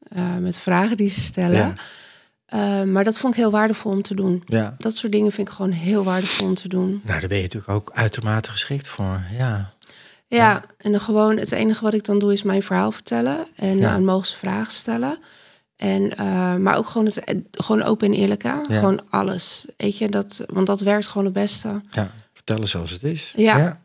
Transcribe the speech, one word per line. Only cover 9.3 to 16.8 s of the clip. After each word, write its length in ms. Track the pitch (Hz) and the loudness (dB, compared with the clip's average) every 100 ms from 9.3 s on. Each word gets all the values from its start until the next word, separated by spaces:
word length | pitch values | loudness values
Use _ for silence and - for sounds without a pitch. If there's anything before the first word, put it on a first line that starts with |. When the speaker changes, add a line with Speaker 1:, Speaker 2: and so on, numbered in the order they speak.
| 113 | -4
Speaker 2:
ja. 0 | |
Speaker 1:
Ja, 360 | 127 104 95 - - - - - - | -2 -2 -6 -12 -20 -20 -20 -20 -2
Speaker 2:
Ja. 380 | 233 226 196 - - | 4 4 4 -4 -6
Speaker 1:
en 140 | 214 | 0
dan 100 | 202 | 0
gewoon, 360 | - 214 214 220 | 2 2 4 2
het 140 | 220 | 0
enige 320 | - 220 220 | 0 0 2
wat 100 | 220 | 0
ik 100 | 214 208 | 0 2
dan 140 | 202 | 2
doe 140 | 202 | 2
is 100 | 202 | 2
mijn 200 | 208 196 | 2 0
verhaal 280 | 196 180 208 | 0 0 0
vertellen 460 | 220 - 233 240 302 320 - | -2 -4 -2 0 -2 -6 -4
en 220 | 196 196 | 0 2
Speaker 2:
Ja. 140 | 196 | 2
Speaker 1:
dan 140 | 196 190 | 4 2
mogen 220 | 190 185 | 2 0
ze 80 | - | -6
vragen 380 | 190 196 220 | -4 -4 -2
stellen. 440 | - - 233 254 320 - - - _ _ - | -4 -2 -4 -4 -6 -12 -20 -20 _ _ -6
En, 420 | 202 196 196 - | -2 0 0 -2
eh, 380 | 202 185 180 180 | -2 0 0 2
maar 220 | 190 | 2
ook 100 | - | 2